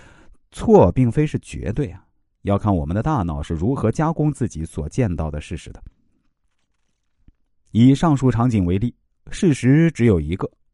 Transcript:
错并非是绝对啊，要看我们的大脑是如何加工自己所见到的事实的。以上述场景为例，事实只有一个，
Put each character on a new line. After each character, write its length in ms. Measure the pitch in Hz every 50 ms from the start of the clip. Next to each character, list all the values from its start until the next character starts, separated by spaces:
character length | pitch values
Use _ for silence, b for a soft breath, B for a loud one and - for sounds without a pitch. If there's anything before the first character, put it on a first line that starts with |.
| b b b b b b b b _ _
错 400 | - - - - 214 185 135 -
并 200 | - - 127 117
非 120 | 110 156 151
是 140 | 156 - 117
绝 340 | - - - - - -
对 140 | - 151 143 98
啊， 160 | 85 - _ _ _ _ _ _ _ _
要 160 | - 98 101 98
看 160 | 101 104 98
我 100 | 85 71
们 100 | 73 87
的 100 | 104 -
大 180 | 151 156 127
脑 180 | 92 85 76 73
是 140 | - - 85
如 180 | 78 85 113
何 180 | 139 - - 107
加 220 | 113 - 156 160
工 200 | 165 - 151 151
自 160 | 139 - 127 92
己 160 | - 78 80
所 240 | - - 82 73 73
见 260 | - - 123 101 85
到 160 | 73 82 78
的 100 | 71 73
事 160 | - - 87
实 140 | 73 - -
的。 80 | - - - - _ _ _ _ _ _ _ _ _ _ _ _ _ _ _ _ _ _ _ _ _ _ _ _ _ _ _ _ - _ _ _ _ _ _ _
以 240 | - 104 120 131 139
上 220 | - - 165 147
述 160 | 131 131 127
场 180 | 117 110 117 127
景 140 | 110 107 90
为 140 | 85 90 101
例， 140 | 113 123 - _ _ _ _ _ - -
事 240 | - - - 180 135
实 340 | - - 123 139 156 165 165
只 140 | 156 - 117
有 140 | 120 101 82
一 140 | 76 76 90
个， 160 | - - - _ _ _ _